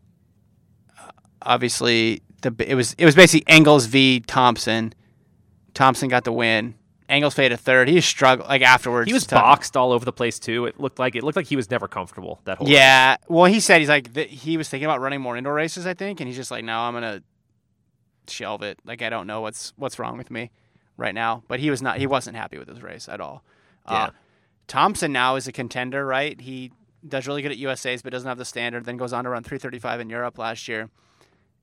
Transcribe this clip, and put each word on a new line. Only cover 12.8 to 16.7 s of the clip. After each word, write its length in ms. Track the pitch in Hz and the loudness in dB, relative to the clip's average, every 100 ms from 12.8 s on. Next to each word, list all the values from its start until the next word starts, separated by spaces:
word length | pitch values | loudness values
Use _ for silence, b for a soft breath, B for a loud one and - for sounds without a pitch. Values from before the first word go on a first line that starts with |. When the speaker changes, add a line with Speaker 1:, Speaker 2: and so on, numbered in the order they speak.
| 135 131 131 | 10 8 6
Speaker 2:
race. 60 | 131 - | 2 0
Speaker 1:
Well, 160 | 170 180 | 4 4
he 160 | 214 | 4
said 180 | - 170 | 4 4
he's 80 | 147 | 4
like, 260 | 147 120 | 0 0
th-, 160 | 127 131 | -8 -8
he 280 | 135 156 160 | -10 -6 -6
was 100 | 151 | -6
thinking 180 | 135 151 | -8 -4
about 140 | 139 | -4
running 220 | 131 139 | -4 -6
more 160 | 131 120 | -8 -8
indoor 160 | 135 | -6
races, 320 | 147 160 185 175 | -6 -6 -8 -10
I 60 | |
think, 260 | 175 196 196 | -8 -10 -10
and 80 | 127 | -12
he's 80 | 127 | -12
just 160 | 127 | -12
like, 140 | 120 | -12
"No, 140 | 113 | -8